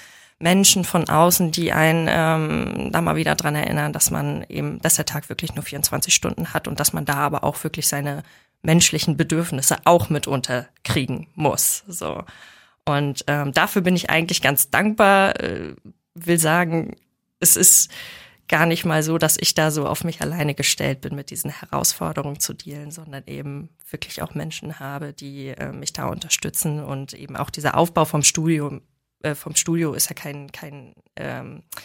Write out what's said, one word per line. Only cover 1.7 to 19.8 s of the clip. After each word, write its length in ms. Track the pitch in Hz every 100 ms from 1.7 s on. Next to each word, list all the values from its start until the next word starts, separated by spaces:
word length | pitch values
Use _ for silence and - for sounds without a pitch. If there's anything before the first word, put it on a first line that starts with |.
einen, 340 | - 160 151 160
ähm, 840 | - 160 160 156 - - - -
da 100 | -
mal 140 | 160 156
wieder 200 | 156 156
dran 200 | 151 151
erinnern, 360 | - 151 147
dass 200 | 156 -
man 340 | 147 143 147 -
eben, 300 | 151 147 -
dass 140 | 165 -
der 100 | -
Tag 240 | 151 -
wirklich 260 | - 160 -
nur 100 | -
vierundzwanzig 480 | 143 - - -
Stunden 400 | - - - 170
hat 140 | 160 165
und 120 | -
dass 140 | 151
man 120 | 160 143
da 100 | 143
aber 280 | 147 151
auch 180 | 147 -
wirklich 240 | 156 - -
seine 360 | 143 143 143 - - _ _
menschlichen 560 | 160 170 - 180 - 147
Bedürfnisse 600 | 160 160 170 170 - 156
auch 260 | - 175 -
mit 180 | 147 139
unterkriegen 1000 | 135 - 123 - _ - 156 127 - 160
muss, 500 | - 143 - - - 202
so. 360 | 175 78 - - - - - _ _ -
Und, 380 | 143 143 139 -
ähm, 260 | 147 139
dafür 280 | 165 160 202
bin 140 | 175 180
ich 140 | -
eigentlich 320 | 160 165 180
ganz 280 | 135 143 -
dankbar, 720 | - 208 214 202 196 196 -
äh, 340 | - - 78 - - - _ 170
will 220 | 170 170
sagen, 600 | 156 170 170 165 - - _ _ _ _
es 160 | 170 -
ist 340 | 175 - - - - - - _ -
gar 160 | 156 170
nicht 180 | 165
mal 200 | 175 156
so, 140 | 156 165
dass 200 | 160 -
ich 140 | -
da 180 | - 156
so 160 | 151